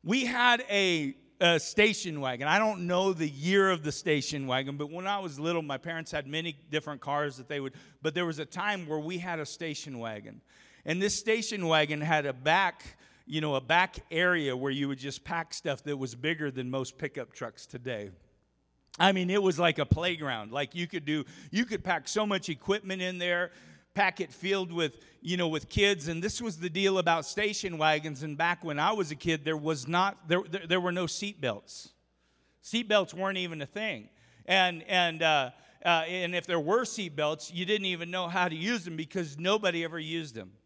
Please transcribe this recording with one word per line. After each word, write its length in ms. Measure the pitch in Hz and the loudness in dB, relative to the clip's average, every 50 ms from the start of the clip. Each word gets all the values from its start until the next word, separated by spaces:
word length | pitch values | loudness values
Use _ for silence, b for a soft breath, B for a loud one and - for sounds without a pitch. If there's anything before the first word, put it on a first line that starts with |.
| - | -2
We 220 | 156 214 262 254 | 0 0 0 0
had 380 | 240 247 247 247 247 240 240 254 - | 0 0 4 6 6 6 4 2 0
a, 460 | 202 202 196 185 175 160 147 135 - - _ _ _ _ | 2 4 4 4 4 2 0 -2 -4 -8 _ _ _ _
a 180 | 185 170 170 160 | 6 6 6 6
station 600 | - - - - 208 220 214 - - 185 156 147 | 2 0 4 6 6 6 6 0 -4 -6 -6 -4
wagon. 260 | 139 131 127 120 139 | -2 -4 -4 -2 2
I 100 | 147 170 | 4 4
don't 300 | 202 220 214 214 185 175 | 4 4 4 2 0 -2
know 240 | 175 180 180 190 196 | 2 2 4 4 4
the 160 | 185 160 165 | 2 2 0
year 440 | 151 143 135 147 175 190 196 196 190 | -2 -2 -2 0 4 6 6 6 6
of 120 | 185 165 147 | 4 2 0
the 80 | 151 | -4
station 560 | 143 - - 175 156 147 135 - - 143 135 | -6 -4 0 2 2 2 2 -2 -4 -4 -2
wagon, 300 | 131 127 131 135 135 143 | 0 -2 -2 -2 -4 -6
but 120 | 143 147 147 | -6 -8 -8
when 160 | 160 175 185 | -8 -8 -4
I 140 | 196 202 202 | -4 -4 -2
was 200 | 196 175 139 135 | -4 -6 -8 -4
little, 240 | 151 165 175 170 156 | -2 0 0 0 0
my 140 | 143 139 | -2 -6
parents 340 | 127 - 170 165 165 160 - | -6 -6 -8 -8 -8 -8 -6
had 160 | - 147 139 | -6 -6 -6
many 280 | 135 147 160 165 170 151 139 - - | -4 -6 -4 -4 -4 -8 -10 -12 -4
different 320 | 143 151 151 151 147 127 | -4 -4 -4 -4 -10 -8
cars 360 | - 139 143 147 147 147 131 | -6 -4 -2 -2 -2 -2 -4
that 120 | 127 123 - | -10 -10 -8
they 100 | 151 143 | -6 -6
would, 140 | 135 135 - B B B B B | -6 -6 -10 B B B B B
but 120 | - 160 147 | -4 -2 0
there 120 | 175 180 | 0 -2
was 140 | 170 160 143 | -2 -2 -6
a 60 | 156 | -8
time 420 | - - 185 190 208 208 190 175 | -8 -6 -4 -2 -2 -2 -2 -4
where 120 | 147 156 156 | -4 -4 -4
we 180 | 151 160 185 | -4 -4 -6
had 220 | 175 175 185 170 160 | -6 -6 -6 -6 -6
a 60 | 147 | -6
station 540 | - - - 165 160 147 - - 151 131 120 | -8 -8 -8 -6 -6 -6 -8 -10 -10 -10 -8
wagon. 420 | 113 113 110 104 107 110 107 113 _ b b b b b b b b | -8 -8 -8 -8 -12 -16 -18 -20 _ b b b b b b b b
And 160 | - 160 180 | -2 0 0
this 140 | 196 208 202 | 2 0 0
station 520 | - - 226 220 233 214 - 220 202 180 | -2 0 0 0 0 0 -4 -4 -2 2
wagon 320 | 165 160 156 151 147 156 151 | 4 4 4 4 2 0 -2
had 260 | 147 160 160 151 143 | 0 2 2 2 2
a 80 | 143 131 | 0 -6
back, 640 | 127 131 151 160 185 196 180 - - - - - b b b b b b | -2 2 2 4 4 4 2 -2 -6 -18 -20 -20 b b b b b b
you 140 | - 147 156 | -6 -4 -2
know, 120 | 156 151 143 | 0 0 0
a 60 | 131 | 0
back 380 | 127 117 160 175 185 180 - - - _ | 2 4 4 4 4 2 -2 -14 -14 _
area 480 | 165 160 180 180 180 165 147 139 127 | 0 2 4 4 4 2 2 0 0
where 140 | 127 131 139 | 0 -2 -2
you 160 | 135 143 139 | 0 0 -2
would 100 | 139 139 | -2 -4
just 260 | 127 127 139 131 - _ | -6 -6 -10 -10 -10 _
pack 300 | - 165 170 165 _ - | -6 -6 -6 -6 _ -10
stuff 300 | - - 165 139 - _ | -6 -4 -4 -4 -4 _
that 120 | 147 147 | -6 -4
was 200 | 135 135 123 117 | -4 -4 -6 -6
bigger 340 | 123 127 156 170 156 151 143 | -4 -2 -2 -2 0 -4 -4
than 220 | 127 127 127 123 | -4 -4 -6 -4
most 260 | 131 135 131 - - | -2 -4 -4 -6 -6
pickup 340 | - 165 143 - 143 120 - | -8 -8 -8 -6 -8 -10 -10
trucks 360 | - - 131 117 104 - - | -10 -10 -10 -10 -10 -14 -20
today. 420 | _ - 123 120 131 123 107 104 98 90 - _ _ _ _ _ _ _ _ _ _ _ _ _ _ - - | _ -14 -10 -8 -6 -6 -6 -8 -12 -14 -18 _ _ _ _ _ _ _ _ _ _ _ _ _ _ 0 4
I 140 | 170 196 196 | 4 4 4
mean, 160 | 185 180 175 | 4 2 2
it 120 | 190 208 | 2 4
was 160 | 196 190 165 | 4 4 2
like 220 | 143 175 170 156 - | 4 2 2 4 2
a 60 | 147 | 4
playground. 680 | - - 156 170 180 175 160 151 139 123 110 104 104 | 2 2 2 4 -2 -2 -2 -4 -4 -4 -4 -6 -6
Like, 240 | 117 139 143 - - | -4 -4 -4 -4 -4
you 100 | 170 170 | -6 -6
could 200 | 165 - 175 147 | -4 -4 -6 -2
do, 180 | 143 151 151 135 B B B B B | -2 -2 -2 -2 B B B B B
you 140 | - 202 240 | -2 -2 0
could 180 | 240 220 190 | 0 -2 -6
pack 280 | - 185 175 160 - - | -2 -2 -2 -2 -2 -2
so 160 | - 208 214 | 0 0 0
much 240 | 208 202 185 - - | 2 0 -2 -2 -4
equipment 520 | 160 123 - - 196 214 202 190 190 190 | -8 -6 -2 -2 -2 -2 0 -6 -6 -4
in 180 | 185 180 185 180 | -4 -6 -4 -2
there, 320 | 175 180 175 175 180 170 B B B B B B B B _ | 0 0 0 0 -2 -4 B B B B B B B B _
pack 260 | 196 208 190 180 - | 2 2 2 2 -2
it 140 | 185 147 131 | -8 -8 -6
filled 400 | - - 190 196 196 185 175 170 | -6 -2 0 0 0 0 -2 -2
with, 260 | 170 165 147 - B B B B B | 0 0 0 -2 B B B B B
you 160 | - 165 180 | -4 -2 0
know, 100 | 180 175 | 2 2
with 220 | 165 156 156 - - | 0 0 -2 -4 -2
kids. 400 | - 202 202 202 202 170 139 160 | 2 4 4 4 4 2 -2 -6
And 120 | 165 165 | -4 -4
this 200 | 175 214 - - | -4 -4 -4 -4
was 160 | 240 226 170 | -4 -6 -6
the 120 | 156 170 180 | -4 -6 -4
deal 280 | 156 185 196 196 190 | -2 2 2 4 4
about 280 | 190 175 170 165 165 147 | 4 4 4 4 4 2
station 520 | - - 208 208 214 214 - - 190 170 | -4 -2 -2 -2 0 -2 -2 -6 -6 -2
wagons. 440 | 156 151 156 156 151 151 156 147 127 | 4 4 4 4 4 0 -6 -8 -6
And 160 | 151 156 147 | -8 -8 -2
back 280 | 143 165 170 175 170 - | 0 2 0 0 0 -2
when 140 | 165 147 143 | -4 0 2
I 120 | 151 190 | 2 2
was 180 | 220 214 185 143 | 2 0 -2 -4
a 60 | 151 | -4
kid, 300 | 135 - 170 160 151 139 | -4 -2 0 0 0 0
there 100 | 156 160 | -2 -2
was 320 | 151 147 156 160 139 123 | 0 0 -2 -2 -2 -4
not, 400 | 139 170 180 185 196 196 - - | 0 2 2 2 2 0 -6 -2
there, 140 | 156 170 180 202 170 | 0 0 0 0 -2
there, 180 | 165 196 175 | -8 -8 -2
there 140 | 165 175 185 | 0 0 2
were 100 | 175 180 | 2 0
no 160 | 175 180 180 | -2 -2 -2
seat 320 | 160 - - 208 202 208 - | -4 -4 -6 -6 -8 -6 -4
belts. 540 | 139 123 104 101 - - - - - - _ _ _ _ _ _ _ _ _ _ _ _ _ _ | -2 -2 -2 -2 -8 -16 -16 -16 -16 -18 _ _ _ _ _ _ _ _ _ _ _ _ _ _
Seat 280 | _ - - 233 240 202 | _ -4 -4 -4 0 4
belts 240 | 214 208 185 - - | 4 4 4 2 -4
weren't 240 | 175 190 190 196 | -4 -4 -2 -2
even 240 | 185 180 175 165 156 | -2 -4 -6 -6 -8
a 40 | 143 | -10
thing. 440 | - _ 202 220 220 165 113 107 - b b b b b b b | -10 _ -6 -6 -4 -6 -8 -10 -18 b b b b b b b
And, 380 | - 190 190 185 180 175 160 165 - | 2 4 4 4 4 2 -4 -4 0
and, 340 | 196 180 180 170 160 160 165 | 2 4 4 2 2 2 4
uh, 280 | 160 156 147 131 123 - B B B B B - | 4 4 4 2 0 -6 B B B B B 2
uh, 180 | 175 170 165 160 | 4 4 4 2
and 280 | 165 180 185 180 170 180 | 0 -2 -2 -2 0 -2
if 100 | 175 170 | -2 -2
there 140 | - 175 170 | 0 0 0
were 240 | 147 156 202 240 254 | 2 4 2 2 2
seat 320 | - - 226 196 175 147 | 0 -4 -6 -6 -6 -2
belts, 340 | 147 151 151 156 156 - - 175 | 0 0 0 0 -2 -8 -10 -6
you 120 | 170 180 | -6 0
didn't 220 | 175 214 214 196 | 0 0 0 0
even 240 | 185 180 165 170 170 | -2 -4 -4 -6 -6
know 160 | 180 185 180 | -4 -4 -4
how 220 | 170 175 190 180 180 | -2 0 0 0 0
to 60 | 160 | 0
use 280 | 160 165 214 240 220 165 | -2 0 0 0 0 -2
them 140 | 175 165 | -6 -6
because 420 | 160 165 - - 196 175 151 139 147 | -6 -8 -6 -4 -6 -6 -4 -6 -2
nobody 460 | 170 185 202 - 196 185 170 170 165 | 0 2 2 4 2 0 0 0 -4
ever 140 | 165 160 170 | -4 -4 -6
used 360 | 160 156 165 165 160 143 113 | -6 -4 -4 -6 -6 -6 -10
them. 160 | 113 95 92 101 98 _ | -10 -12 -12 -16 _ _